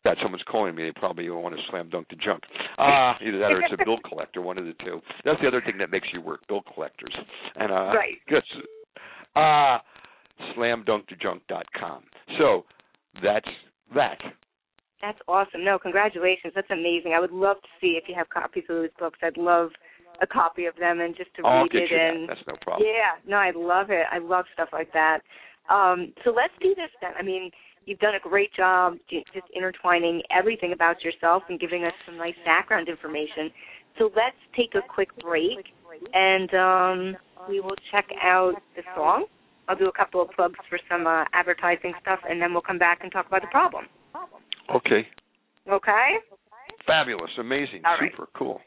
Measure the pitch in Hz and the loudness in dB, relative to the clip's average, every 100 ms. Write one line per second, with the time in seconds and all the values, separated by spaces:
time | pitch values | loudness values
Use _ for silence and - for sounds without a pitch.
0 | - 85 107 92 - 117 98 82 80 - | 0 0 -4 -6 -4 -2 -2 -4 -8 -4
1 | 98 85 85 85 87 80 - 92 82 87 | -6 -6 -8 -8 -8 -10 -10 -10 -8 -10
2 | 82 82 104 87 - - - - 139 139 | -10 -8 -4 -4 -8 -12 -12 2 4 6
3 | 127 117 110 98 104 95 - 95 107 113 | 4 0 -4 0 2 2 0 -2 -2 -2
4 | - 80 78 90 90 92 85 80 90 85 | -4 -12 -10 -8 -8 -8 -10 -12 -12 -12
5 | - - 139 156 135 123 117 98 87 95 | -14 -6 -2 2 2 0 -2 -4 -2 -4
6 | - 90 80 76 - 101 - - 76 - | -4 -10 -10 -12 -6 -8 -6 -12 -12 -12
7 | - - - - - - 107 95 95 220 | -14 -14 -14 -16 -16 -6 -2 0 2 0
8 | 196 - - 143 - 170 - - - - | 0 -8 -2 -2 -2 -16 -16 -20 -20 -20
9 | - - - 156 156 147 139 120 _ - | -20 -20 -4 2 6 6 6 2 _ -20
10 | - _ _ _ - 117 117 117 110 107 | -20 _ _ _ -12 -2 -2 0 0 -2
11 | 95 90 98 87 - 87 - - 85 69 | -2 -6 -6 -6 -8 -10 -8 -10 -10 -12
12 | _ - - - 147 92 - _ _ _ | _ -20 -12 2 4 4 -2 _ _ _
13 | _ - 95 107 - - _ _ _ 127 | _ -4 -2 -2 -4 -18 _ _ _ 0
14 | 120 - - - _ _ _ _ _ _ | 0 -2 -16 -18 _ _ _ _ _ _
15 | 208 214 - 185 196 170 185 190 185 190 | -12 -10 0 0 0 -2 0 0 0 0
16 | 214 196 180 185 170 196 196 185 170 170 | 0 0 0 0 -4 -8 -6 -4 0 -2
17 | 170 165 180 185 196 196 - - 185 165 | 0 0 0 0 0 0 -8 -4 -2 -2
18 | 165 180 160 175 - 185 170 165 165 - | -4 -8 -6 -6 -6 -8 -4 -4 -4 -4
19 | 170 - 165 165 175 170 165 - - - | -8 -4 -6 -2 2 4 2 -6 -20 -20
20 | _ - 185 254 165 - 170 165 175 170 | _ -4 -2 2 2 0 -6 -2 0 0
21 | 170 165 - - 165 127 135 110 - 165 | -2 -6 -14 0 4 6 4 2 2 2
22 | 165 165 160 - - - - - 214 226 | 2 0 -6 -10 -10 -10 -6 0 2 2
23 | 208 165 - 202 190 170 170 180 202 185 | 0 -2 -2 2 2 0 0 0 2 0
24 | 165 175 170 180 180 - 160 156 160 165 | 0 -4 -2 -2 -2 -6 -6 -4 -2 2
25 | 156 156 _ - - _ - 196 190 180 | 4 2 _ -20 -20 _ 0 4 4 2
26 | 175 - 247 226 254 - 370 381 330 _ | -4 -2 0 2 0 0 0 0 -6 _
27 | 180 165 196 185 180 _ - _ - 196 | -12 -8 -6 -6 -8 _ -20 _ -14 0
28 | 208 196 170 196 202 - 185 185 180 175 | 0 0 0 0 0 2 4 6 4 0
29 | _ 170 - 190 180 180 185 - 180 175 | _ -10 -8 -16 -12 -6 -6 -4 2 2
30 | 170 170 - 180 196 226 175 175 170 170 | 2 -2 0 2 2 -2 -4 2 2 2
31 | 165 - 165 180 - 175 170 175 170 - | -4 0 2 2 0 -8 -4 -2 -4 -6
32 | - 170 170 170 170 165 196 214 165 160 | -18 -10 -10 -6 2 2 4 -2 -2 -8
33 | 156 151 151 - 156 - - - _ - | -8 -6 -6 -6 -8 -10 -20 -20 _ 0
34 | 220 - 240 - _ - 233 196 247 - | 2 4 0 -4 _ -2 0 -2 -4 -4
35 | 190 - 170 165 170 247 - _ - 160 | -4 -4 -2 0 0 -4 -14 _ -20 -18
36 | 175 185 190 190 185 190 185 185 185 185 | -2 2 4 4 2 4 6 6 4 2
37 | 185 190 _ - 185 196 190 196 - 202 | -4 -8 _ -20 -8 -6 -6 -10 -2 -2
38 | - - 180 185 185 180 _ - 175 180 | -2 0 4 4 4 0 _ -18 -12 0
39 | 151 220 415 _ _ _ - 185 190 - | 2 2 0 _ _ _ -6 0 0 0
40 | 196 185 175 - 180 180 - 175 - 175 | -2 0 -2 0 -2 -2 -10 -10 -4 -2
41 | 165 165 156 170 175 175 175 175 185 170 | 2 0 2 0 2 0 0 0 -4 -8
42 | - 190 - 170 175 175 170 180 175 175 | -4 -4 -2 -2 0 0 -2 2 2 2
43 | 185 190 175 190 190 277 349 - - _ | -4 -6 -2 -2 2 2 2 -2 -14 _
44 | _ 311 359 - _ - - 123 - 107 | _ -18 -16 -20 _ -16 -2 -2 2 2
45 | 117 - _ _ _ _ - 196 220 214 | 0 -16 _ _ _ _ -2 0 2 4
46 | 262 440 - - _ - - - - 156 | 4 0 -6 -20 _ -20 -20 -10 2 2
47 | 131 104 82 - 117 135 143 92 165 165 | 2 -4 -8 -8 -4 -4 -4 -2 -2 0
48 | - - - - 131 - | -2 -6 -16 -8 -8 -8